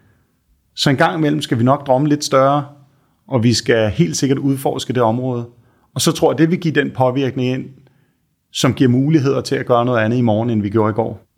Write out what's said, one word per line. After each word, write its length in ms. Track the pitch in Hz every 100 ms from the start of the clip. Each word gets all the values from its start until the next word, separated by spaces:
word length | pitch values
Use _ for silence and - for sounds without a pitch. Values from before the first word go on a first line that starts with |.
| _ _ _ _ _ _ _ -
Så 140 | 151
en 60 | 127
gang 220 | 170 165
imellem 240 | 147 151
skal 180 | - 120
vi 40 |
nok 240 | 123 143 -
drømme 200 | 127 147
lidt 160 | 147
større, 420 | - 135 135 147 135 - _ _ _ _ -
og 160 | 131
vi 100 | 120
skal 360 | 110 - 117 107
helt 280 | 107 170 143
sikkert 200 | 131 139
udforske 560 | 139 135 143 131 -
det 100 | 123
område. 420 | 113 120 127 120 117 _ _ _ _ 135
Og 60 |
så 100 | 165
tror 200 | - 151
jeg, 60 | 127
det 140 | 160
vil 80 | 180
give 140 | 160
den 180 | 143 135
påvirkning 580 | - 127 131 127 131 127
ind, 160 | 127 127 - _ _ _ _ _ _ _
som 200 | - 135
giver 160 | 104 127
muligheder 520 | 123 143 160 135 127
til 140 | - 135
at 100 | 127
gøre 200 | 120 123
noget 140 | 120
andet 180 | 107 127
i 40 |
morgen, 280 | 117 107 117
end 120 | 110
vi 80 | 101
gjorde 220 | 110 107
i 20 |
går. 320 | 107 - 107 _